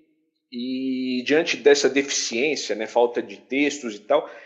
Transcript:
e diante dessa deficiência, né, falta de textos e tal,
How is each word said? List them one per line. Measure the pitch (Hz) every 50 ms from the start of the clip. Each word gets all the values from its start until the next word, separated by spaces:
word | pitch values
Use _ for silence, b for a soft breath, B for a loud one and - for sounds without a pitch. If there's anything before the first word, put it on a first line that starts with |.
| _ _ _ _ _ _ _ _ _ _
e | 127 120 123 127 131 131 131 131 131 127 127 127 127 123 120
diante | 127 139 156 175 165 165
dessa | 127 117 147 143 143 - 131
deficiência, | 127 139 139 143 - - - - 117 113 131 156 143 - - - 104
né, | 104 110
falta | 107 - 117 123 120 - 123
de | 113 104 101
textos | - - - 127 139 147 143 - - - 120 104
e | -
tal, | - - 139 156 - B B B B